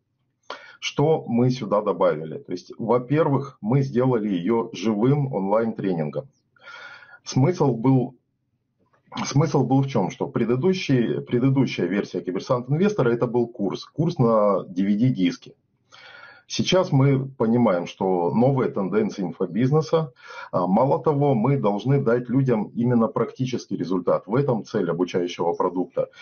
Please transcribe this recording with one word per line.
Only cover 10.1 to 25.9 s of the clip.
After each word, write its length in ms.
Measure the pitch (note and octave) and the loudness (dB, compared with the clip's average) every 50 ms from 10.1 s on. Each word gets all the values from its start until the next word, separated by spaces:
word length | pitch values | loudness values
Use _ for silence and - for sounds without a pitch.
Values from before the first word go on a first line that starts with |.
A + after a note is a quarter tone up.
Что 160 | - - F2+ | -4 -6 -8
предыдущий, 920 | - - - A2 G#2 B2+ C3 D3+ F#3+ F#3 F#3 - - C3+ B2 A2 E2 - C#2+ | -6 -2 -2 0 0 0 0 0 0 0 0 0 0 0 2 2 0 -2 -6
предыдущая 680 | C#2+ - B2+ B2 C3 C#3 C3+ C#3 A#2+ - - A2+ F2+ | -4 -2 -2 0 2 2 2 2 0 0 0 -2 -2
версия 340 | E2+ G2 G#2 - - - F2+ | 0 0 -2 -4 -4 -6 -6
Киберсант 480 | - F#2 F2 G2 - - B2+ B2 B2 C3 | -6 -4 -6 -6 -2 -2 -2 -2 0 -2
Инвестора — 420 | D3 D#3+ G3 G#3 G#3 - B2+ A#2 | 0 2 2 2 2 2 2 0
это 160 | A#2+ A#2 B2+ A#2 | 2 0 -2 0
был 180 | A2+ B2 A#2 | 0 0 0
курс, 380 | A#2 - - G2+ F2 - - - | -2 -4 -4 -4 -4 -4 -6 -10
курс 340 | - _ - E3+ F3 F3 - | -10 _ -2 -2 -2 2 2
на 460 | A#2+ A#2 A2+ G#2+ G#2 G2+ G2 - - | 4 4 4 4 4 4 2 0 -2
D 180 | - F2 F#2 | -4 -4 -2
V 120 | G2 G2+ G#2 | 0 0 2
D-диске. 580 | G#2 B2 B2+ G#2 F#2+ F2+ F2 E2+ - - - - _ _ _ _ _ _ _ - - - - - - - - - - _ _ | 2 2 0 2 2 0 0 -2 -4 -12 -20 -20 _ _ _ _ _ _ _ -20 -20 -20 -20 -20 -20 -20 -20 -20 -20 _ _
Сейчас 420 | - - - - F3 F#3 F3 - | -6 -4 0 2 2 2 4 4
мы 380 | D3+ C3+ C3+ C#3 C3+ B2+ - - | 4 4 4 4 4 2 0 -4
понимаем, 580 | - - A#2 A2 A#2 B2 A#2 G#2+ F2+ F2 E2+ | -4 -2 0 2 4 4 4 4 2 0 -2
что 480 | - - - G2 F#2 F#2 F2 E2+ F2 - | -6 -6 -2 0 0 2 2 0 2 2
новые 340 | A2 B2 C#3 C3+ B2+ A2 F#2 | 2 2 4 2 2 0 -2
тенденции 540 | - G#2 F#2+ F2 G2 A2 G#2+ F#2+ - G2+ | -2 -4 -4 0 0 0 0 0 -2 -4
инфобизнеса, 920 | F#2 E2+ E2+ - F#2+ F2 E2 G#2+ B2+ B2+ D3 D#3 D3+ - E3 D#3+ D#3 C#3 - _ - - - - - - | -6 -6 -4 -4 -6 -4 0 0 0 2 2 0 0 0 0 -2 -2 -4 -8 _ -20 -18 -16 -16 -12 -6
а, 160 | - F#2+ F2+ | -4 -2 0
мало 340 | F3+ F#3+ A2+ C3 C#3+ D#3+ D#3+ | 2 2 2 4 2 2 0
того, 340 | - D#3+ D3 C#3 C#3+ C#3+ C3 | 0 0 2 2 2 2 2
мы 240 | G#2+ G#2+ C3+ C#3+ B2+ | 2 2 2 2 2
должны 420 | G#2 G2+ G2+ G2 G#2+ C3 C#3+ C3+ | 2 0 -2 0 0 2 2 2
дать 280 | - A2 A#2+ B2 A#2+ - | 2 2 0 0 0 0
людям 440 | A#2+ C#3 C3+ B2+ A#2 G#2 G2 - - | 0 2 2 2 2 0 0 -4 -4
именно 320 | A2 A#2 B2+ B2 A2+ A2+ | -2 0 2 2 2 2
практический 720 | A2 - - A2+ - - - B2+ B2+ A#2+ - - - G2+ | 2 0 -2 -4 -4 -2 -4 -4 -4 -4 -6 -6 -6 -6
результат. 480 | - F2+ E2 F#2+ F#2+ - F#2+ D#2+ D2+ - | -6 -4 -2 -2 -2 0 0 0 0 -2
В 80 | F#2 A2 | 0 0
этом 300 | C#3 C#3 C#3 A#2+ G2+ F2 | 0 0 0 -2 -4 -4
цель 260 | - - - E2+ E2 | -4 -4 -2 -2 -2
обучающего 600 | E2 E2+ F#2 E2+ - F#2 F2+ F2+ - - E2+ E2+ | -2 -2 -2 -2 0 -2 -2 -2 -4 -2 -2 -2
продукта. 560 | E2+ - F2+ F#2 F2 F#2 F2 - | -2 -2 -2 -2 -2 -4 -6 -4